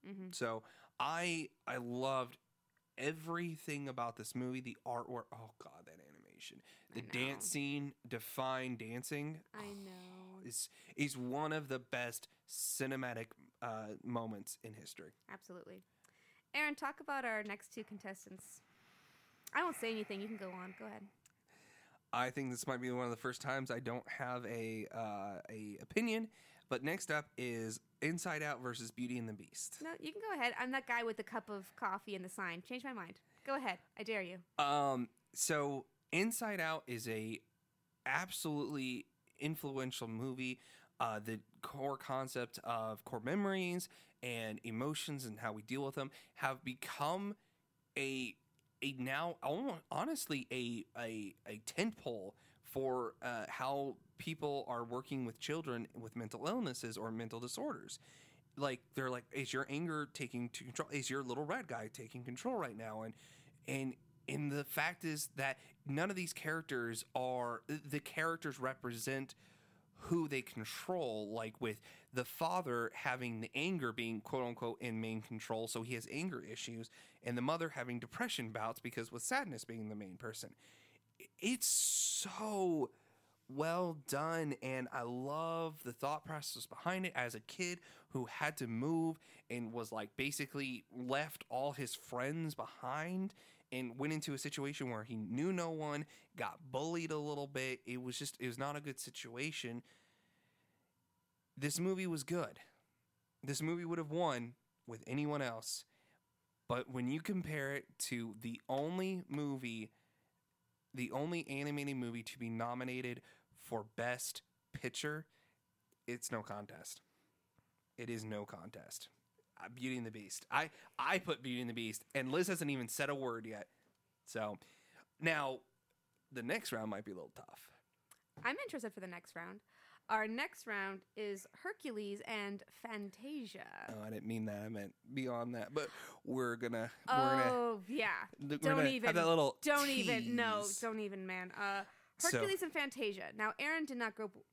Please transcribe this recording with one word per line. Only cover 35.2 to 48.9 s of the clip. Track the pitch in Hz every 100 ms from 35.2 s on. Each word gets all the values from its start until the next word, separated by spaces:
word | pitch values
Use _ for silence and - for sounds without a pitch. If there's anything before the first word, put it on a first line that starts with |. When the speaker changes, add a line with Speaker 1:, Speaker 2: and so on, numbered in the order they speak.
| _
Speaker 2:
so | - - 156 143 139 - _ _
Inside | 160 208 226 226 196
Out | 160 160 -
is | 120 120
a | 110 110 110 _ _ _ _ _ _ -
absolutely | 143 185 - 165 147 143 147 131 123 - _ _ _
influential | 151 156 147 135 127 127 117
movie. | 113 131 131 127 127 - - - _
Uh, | 117 107
the | 107 110 - -
core | - 143 139 135
concept | - 131 131 - 120 -
of | - 117 110 107
core | - 120
memories | 117 185 202 190 180 175 - - - _
and | 123 117 113 107
emotions | 117 113 135 151 - 143 127
and | 107
how | 113
we | 107
deal | 110 131
with | 139 135
them | 139 - - -
have | 139 135
become | - 123 - - 147 180 202 214 _ _ _ _ _ -
a, | 135 131 123 - _ _ _ _
a | 139